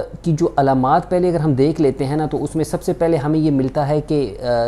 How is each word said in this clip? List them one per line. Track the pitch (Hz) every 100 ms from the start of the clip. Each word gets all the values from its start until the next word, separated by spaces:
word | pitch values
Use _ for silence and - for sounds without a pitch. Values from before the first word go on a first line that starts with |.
| - - 170
की |
जो | 151 170
अलामात | - 139 131 127 160 175
पहले | 180 180
अगर | 170
हम | 156 127
देख | 139 165
लेते | 143 - 135
हैं | 151
ना, | 151
तो | 135
उसमें | 147 160
सबसे | 147 165 -
पहले | - 165 160
हमें | 147 160
ये | 156
मिलता | 139 131 151
है | 139 151
कि, | 147 151 127
अ, | 95 123 120